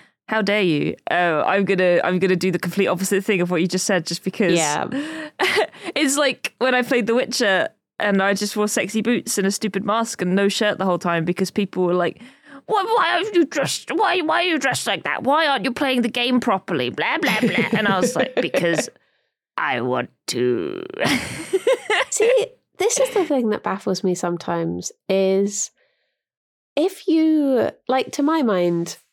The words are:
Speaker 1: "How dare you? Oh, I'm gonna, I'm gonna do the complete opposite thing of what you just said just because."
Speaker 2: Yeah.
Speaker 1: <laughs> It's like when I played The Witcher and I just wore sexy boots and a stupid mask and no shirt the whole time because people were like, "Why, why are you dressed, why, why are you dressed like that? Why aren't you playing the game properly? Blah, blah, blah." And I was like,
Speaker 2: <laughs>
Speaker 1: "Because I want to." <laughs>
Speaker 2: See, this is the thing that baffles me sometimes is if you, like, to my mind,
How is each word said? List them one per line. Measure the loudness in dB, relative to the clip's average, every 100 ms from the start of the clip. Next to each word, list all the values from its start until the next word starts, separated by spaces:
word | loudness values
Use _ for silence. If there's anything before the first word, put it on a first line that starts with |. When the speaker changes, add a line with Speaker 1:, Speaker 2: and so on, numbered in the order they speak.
| -20 _ -4
Speaker 1:
"How | -2
dare | 2 2
you? | 2 2 0 -4 -2
Oh, | 0 2 2 2
I'm | 2
gonna, | 2 2 4 4
I'm | 2 2
gonna | 2 2
do | 0
the | -2
complete | -2 0 0
opposite | 0 0 0
thing | 0 0
of | 0
what | 0
you | 0
just | 0 0
said | 0 -2
just | -6
because." | -6 -2 2
Speaker 2:
Yeah. | 2 2 0 -4
Speaker 1:
<laughs> | -6 -8 -10 -14 -4 0 0 -2 -4 -8
It's | 0 0 2
like | 0 -2 -8 -2
when | 0
I | 2
played | 2 0 2
The |
Witcher | 0 0 0 2 2 0 -6 _ -4
and | 0 2
I | 2
just | 0 -2 -2
wore | -2
sexy | 0 -2 -2
boots | 0 -2 -2 -2
and | 0
a |
stupid | -2 -4 -4
mask | -2 -2 -2 -4
and | 0
no | 2 2
shirt | 2 0 0
the |
whole | 0 0
time | 0 0
because | -2 -2 -2
people | -2 -2 0
were | 0
like, | 2 0 -4 -16 -20 -20 -20 -2
"Why, | 0
why | 2 2 2
are | 0 0
you | 2
dressed, | 2 0 -2 -4 -4
why, | 0 0 0
why | 0 0
are | 0
you | 0
dressed | 0 -2 -2
like | -4
that? | -4 -4
Why | 0 2 2
aren't | 0
you | -2
playing | -2 0 0
the | 0
game | -2 0 0
properly? | 2 -2 -2 -2 -2
Blah, | -2 -2 -2
blah, | 0 0
blah." | 0 0 0 0
And | 0
I | 2
was | 0 0
like, | -2 -2
Speaker 2:
<laughs> |
Speaker 1:
"Because | -2 0 0 0 -4 -10 _ _ _ _ _ -6
I | -4 -2
want | -2 -2 -4 _ -8
to." | -2 0 0 -2 -8 -10 -4
<laughs> | -2 -2 -4 -10 -4 -2 2 0 0 -2 -2
Speaker 2:
See, | 0 2 4 0 -6 _ _
this | -2 2
is | 0
the | 0
thing | 0 0 0
that | -2
baffles | -4 -4 -2 -2
me | 0
sometimes | 0 -2 -4 -4 -2 -2 -4 -8 -12 -2
is | 0 2 2 0 -2 -8 -10 _ _ _ _ _ _ _ _ _ -2
if | -2 -2 0
you, | 2 4 4 4 2 0 -2 -2
like, | -2 -2
to | -2
my | 0 2
mind, | 2 2 2 0 -4 -10 _